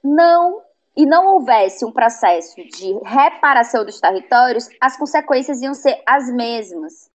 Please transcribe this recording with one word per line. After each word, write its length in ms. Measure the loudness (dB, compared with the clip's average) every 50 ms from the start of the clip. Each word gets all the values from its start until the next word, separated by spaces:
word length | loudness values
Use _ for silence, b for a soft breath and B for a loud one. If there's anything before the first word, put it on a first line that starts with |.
| -2
Não, 560 | 0 2 4 4 4 4 4 2 0 -2 -6 -16 _ _ _ _ _ _
e 120 | 0 2
não 200 | 4 4 2 4 4
houvesse 500 | 2 2 2 2 2 2 2 0 -2 -6
um 80 | -10 -6
processo 640 | -2 0 0 0 0 0 0 0 0 0 -4 -10 _
de 360 | -20 -20 -20 -18 -12 -8 -8 -8 -8
reparação 840 | -8 -2 0 2 2 2 0 0 0 2 2 2 0 0 -2 -4 -4
dos 120 | -6 -8 -2
territórios, 720 | -2 -2 -2 -2 -4 _ 2 2 2 2 0 -4 -6 -8 _ _
as 200 | -2 -2 -2 -4
consequências 640 | -8 -4 -4 -4 -2 0 -2 -2 -2 -4 -8 -8
iam 100 | -6 -8
ser 300 | -10 -2 -2 -2 -2 -2 -2
as 240 | 0 0 0 -2 -4
mesmas 800 | -6 -6 -6 -6 -6 -8 -10 -10 -12 -14 -14 -14 -16 _ _ _ _